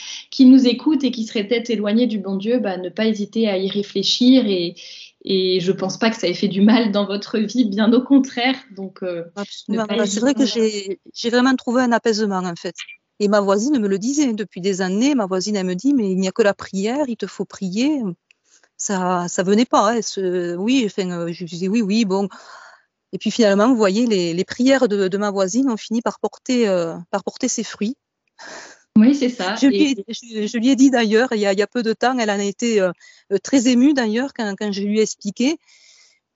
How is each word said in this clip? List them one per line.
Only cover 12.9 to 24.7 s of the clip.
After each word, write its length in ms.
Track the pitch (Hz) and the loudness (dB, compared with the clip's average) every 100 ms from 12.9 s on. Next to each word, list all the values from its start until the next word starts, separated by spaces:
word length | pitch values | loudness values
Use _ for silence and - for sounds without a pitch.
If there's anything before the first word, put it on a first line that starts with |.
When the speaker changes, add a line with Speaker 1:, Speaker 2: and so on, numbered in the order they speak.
| - _ - | -20 _ -4
Speaker 2:
Et 80 | 202 | 2
ma 120 | 208 | 2
voisine 380 | 196 202 254 277 | 2 2 2 0
me 80 | 202 | 0
le 140 | 196 | -2
disait 320 | 226 285 277 | -2 0 0
depuis 280 | 214 196 190 | -2 -6 -6
des 200 | 185 185 | -4 -2
années. 340 | 185 196 269 | -2 0 2
Ma 120 | 269 190 | 2 0
voisine, 280 | 190 190 | -2 -2
elle 120 | 208 185 | -2 -2
me 100 | 180 | -2
dit, « 180 | 269 | 0
Mais 160 | 277 202 | 0 0
il 80 | 185 | 0
n'y 80 | 190 | 0
a 60 | |
que 100 | - | 2
la 120 | 208 | 2
prière, 500 | 190 - 190 208 269 269 | 0 -4 -4 -4 -2 -4
il 100 | 226 | -6
te 100 | 196 | -8
faut 160 | - | -8
prier. » 560 | 190 - 190 196 277 294 208 170 _ _ _ _ _ - | -10 -8 -6 0 0 0 -4 -8 _ _ _ _ _ -10
Ça, 500 | - 190 180 180 175 | -6 -2 0 -2 -2
ça 160 | - | -2
venait 220 | 185 208 247 | 2 2 4
pas, 260 | 285 208 | 2 2
hein, 100 | 233 | 0
ce, 540 | 202 196 185 180 175 175 | -4 -4 -4 -2 -4 -4
oui, 260 | 214 269 208 | -2 0 0
enfin, 220 | - 180 | -4 -4
euh, 160 | 175 170 | -4 -6
je 140 | 170 | -8
disais, « 240 | 170 170 185 | -10 -6 -2
Oui, 140 | 233 | 0
oui, 220 | 196 220 | 0 0
bon. » 240 | 202 196 196 - - - - - _ _ _ | 0 -2 -4 -8 -20 -20 -20 -20 _ _ _
Et 60 | 190 | -8
puis 120 | 220 | -4
finalement, 380 | 214 208 196 226 | 2 2 4 4
vous 80 | 240 | 4
voyez, 300 | 202 202 240 | 2 2 0
les, 280 | 196 170 | 0 0
les 100 | 170 | -4
prières 440 | 190 - 254 | -4 0 2